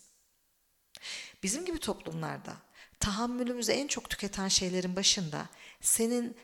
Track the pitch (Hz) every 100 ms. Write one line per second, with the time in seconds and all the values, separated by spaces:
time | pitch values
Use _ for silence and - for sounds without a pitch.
0 | - _ _ _ _ _ _ _ _ -
1 | - - - - 190 269 370 330 220 -
2 | - 160 151 135 - 160 - - - -
3 | 214 202 240 247 247 247 220 247 285 240
4 | - - 202 196 190 - 185 180 180 185
5 | 196 208 160 147 - - - - - -
6 | 226 240 240 -